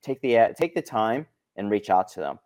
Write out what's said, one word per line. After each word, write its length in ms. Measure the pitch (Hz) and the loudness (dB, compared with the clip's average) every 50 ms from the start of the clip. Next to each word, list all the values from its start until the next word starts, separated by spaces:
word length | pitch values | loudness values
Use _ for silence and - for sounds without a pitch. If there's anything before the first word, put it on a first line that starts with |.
take 180 | _ - 135 - | _ -8 -10 -4
the, 180 | - 131 120 117 | 0 2 4 4
uh, 140 | 113 - - | 4 4 2
take 200 | - 170 175 170 | -2 -4 -2 -2
the 80 | 175 | -6
time 460 | 151 - - 113 110 110 113 135 156 _ _ _ _ _ _ | -6 -4 -2 -2 0 0 -2 -4 -6 _ _ _ _ _ _
and 140 | - 101 101 | -8 -4 -2
reach 220 | 104 104 101 - | -2 -2 0 2
out 160 | 95 92 95 - | 2 2 2 -2
to 120 | - - | -6 -10
them 200 | 80 71 69 65 _ | -8 -8 -8 -10 _